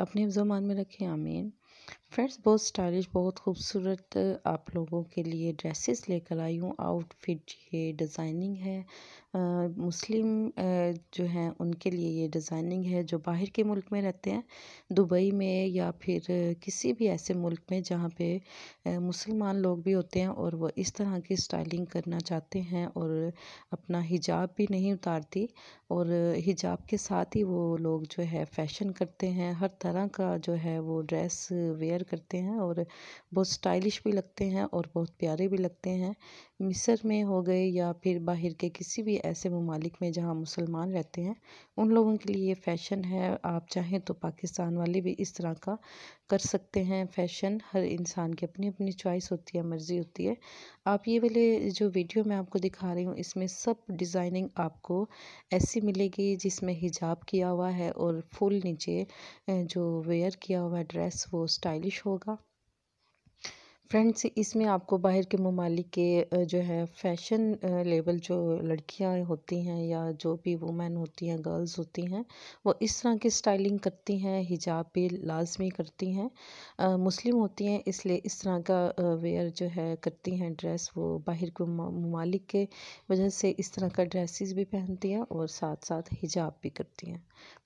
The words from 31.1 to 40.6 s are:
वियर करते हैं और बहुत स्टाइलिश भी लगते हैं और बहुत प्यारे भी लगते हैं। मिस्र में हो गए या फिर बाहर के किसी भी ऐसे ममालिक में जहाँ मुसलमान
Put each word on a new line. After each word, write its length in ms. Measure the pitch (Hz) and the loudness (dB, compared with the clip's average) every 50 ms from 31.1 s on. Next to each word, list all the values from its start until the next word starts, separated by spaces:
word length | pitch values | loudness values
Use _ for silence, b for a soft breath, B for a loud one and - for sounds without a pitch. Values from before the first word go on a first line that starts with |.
| 165 160 170 175 - - - - 180 | 0 0 0 -2 -2 -6 -6 -4 -2
वियर 500 | 175 170 165 160 160 160 160 170 175 185 | 0 0 0 0 -2 0 0 0 0 -2
करते 360 | - - 165 - - - 180 | -4 -6 -6 -6 -6 -4 -2
हैं 180 | 185 196 220 | -2 -2 0
और 300 | 226 196 175 170 170 170 170 B B B B B B B B 175 | 0 0 0 0 -2 -2 -4 B B B B B B B B 0
बहुत 140 | 190 190 185 | 2 2 2
स्टाइलिश 540 | - - - 190 180 185 190 214 - - - | 0 0 0 2 2 4 2 2 0 0 0
भी 80 | 220 202 | 0 2
लगते 320 | 190 185 - _ - 202 | 2 0 -2 _ -4 -2
हैं 200 | 196 190 196 202 | 0 0 0 0
और 260 | 208 - 175 165 156 - | 0 0 -2 -2 -2 -2
बहुत 160 | 170 170 170 - - | -2 -2 -2 -2 -2
प्यारे 300 | 170 160 156 165 185 190 | -2 0 0 0 0 2
भी 80 | 196 | 2
लगते 340 | 185 185 175 175 - - 185 | 2 0 0 -2 -4 -4 -2
हैं। 260 | 185 185 185 190 208 B B B B B B B B - 190 | -2 0 0 -2 -4 B B B B B B B B -4 -2
मिस्र 380 | 190 185 - - - 233 220 - | -2 -2 2 4 4 4 4 4
में 180 | 220 214 214 208 | 2 2 2 2
हो 200 | 196 190 185 180 | 2 2 2 2
गए 220 | 180 185 185 185 | 4 4 4 4
या 280 | 190 175 180 175 175 170 | 4 2 2 2 0 0
फिर 260 | 175 - 185 180 175 | 0 0 0 2 2
बाहर 340 | 165 175 175 170 170 175 165 | 2 0 0 0 0 -2 -2
के 160 | - - 175 | -2 -2 -4
किसी 340 | 165 - 180 - - - 214 | -4 -6 -8 -6 -4 -2 0
भी 140 | 214 208 | 0 0
ऐसे 320 | - - 165 165 - - 185 | 0 0 -2 -2 -2 -2 -2
ममालिक 480 | 175 175 170 165 160 156 160 170 - - 180 | 0 0 0 0 -2 -2 -4 -6 -4 -4 -4
में 100 | 170 160 | -2 -2
जहाँ 220 | 175 170 170 160 | -2 -2 -2 -2
मुसलमान 580 | 160 160 156 - - | -2 -4 -4 -4 -4